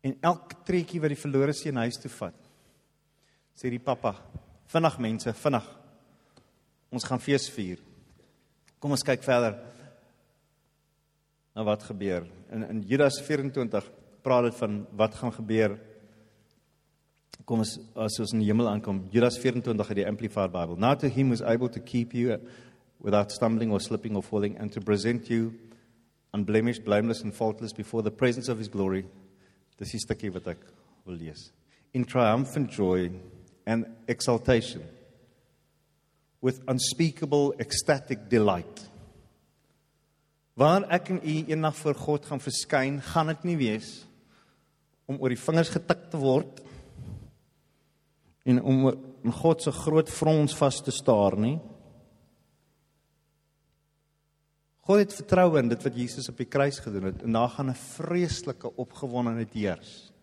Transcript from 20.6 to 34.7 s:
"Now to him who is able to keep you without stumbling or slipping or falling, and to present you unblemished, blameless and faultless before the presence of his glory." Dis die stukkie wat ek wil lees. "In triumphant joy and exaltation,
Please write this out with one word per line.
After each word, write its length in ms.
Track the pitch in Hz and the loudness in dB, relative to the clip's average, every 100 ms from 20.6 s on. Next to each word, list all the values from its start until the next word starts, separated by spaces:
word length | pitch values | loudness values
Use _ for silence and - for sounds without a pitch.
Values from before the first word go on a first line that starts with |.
| 85 85 | -4 0
"Now 200 | 113 143 | 2 2
to 80 | 143 | 0
him 220 | 131 135 | 0 0
who 60 | |
is 80 | 113 | 0
able 260 | - 117 123 | 0 0 0
to 120 | - | -6
keep 340 | - 123 117 | -6 -4 -4
you 260 | 123 120 107 - - - _ _ _ | -2 -2 -2 -8 -20 -20 _ _ _
without 320 | 104 104 101 | 2 2 2
stumbling 420 | - 113 113 113 | 0 0 2 0
or 80 | 101 | -2
slipping 360 | - 110 117 104 | -2 -6 -4 -6
or 60 | |
falling, 360 | - 107 104 107 | -2 -2 -2 -4
and 140 | 104 | -8
to 80 | 110 | -8
present 500 | 101 104 110 120 117 | 0 0 2 -2 0
you 220 | 117 113 113 - - _ _ _ _ _ | 0 0 -6 -20 -20 _ _ _ _ _
unblemished, 500 | 101 98 107 117 120 | -4 2 2 2 -2
blameless 380 | 110 104 113 113 | 2 2 2 -2
and 120 | 110 | -6
faultless 380 | - 113 107 113 | -2 -2 -2 -10
before 300 | - 104 117 | -10 -6 -2
the 80 | 107 | -4
presence 380 | 107 127 120 120 | 2 0 0 -4
of 100 | 113 | -6
his 100 | 107 | -4
glory." 360 | 101 95 95 95 - - _ _ _ _ _ | -2 0 0 -4 -16 -20 _ _ _ _ _
Dis 140 | 101 | -10
die 80 | 113 | -8
stukkie 320 | - 104 107 | -6 -4 -4
wat 160 | 90 90 | -8 -10
ek 180 | 82 - _ _ _ | -10 -14 _ _ _
wil 100 | - | -14
lees. 380 | 87 82 76 - _ _ _ _ | -12 -12 -14 -20 _ _ _ _
"In 120 | 127 | -6
triumphant 680 | 120 127 117 113 131 - 131 | -2 4 4 4 0 -2 -4
joy 420 | - 95 92 87 92 - - - _ - | 0 2 2 0 -6 -16 -20 -20 _ -2
and 200 | 113 110 - - | -2 -2 -10 -6
exaltation, 760 | 120 - 117 123 120 - | -2 0 2 4 4 2